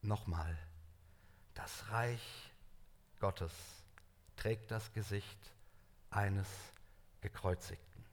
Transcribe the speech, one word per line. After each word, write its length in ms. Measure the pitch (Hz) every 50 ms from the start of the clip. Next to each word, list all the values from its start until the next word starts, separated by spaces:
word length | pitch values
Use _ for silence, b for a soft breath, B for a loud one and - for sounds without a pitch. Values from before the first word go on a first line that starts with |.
| -
Nochmal, 560 | 107 107 104 - - 85 82 78 80 82 78 80 - - - - - - B B B B B B B B B B B B
das 360 | - - - - - - 104
Reich 640 | 110 113 120 120 120 117 - - - - - - - - - - - - - - - - - - - -
Gottes 320 | - 98 95 - 90 82 - - - - - - - - - - - - - - - - -
trägt 340 | - - 107 113 110 - -
das 220 | 117 110 110 - -
Gesicht 460 | 110 104 - 101 101 - - - - - - - b b b b b b b b b b -
eines 380 | - 104 101 98 98 98 95 - - - - - - B B B B B B B - -
Gekreuzigten. 840 | - 101 - - - 95 92 87 - - 85 - - - - - - -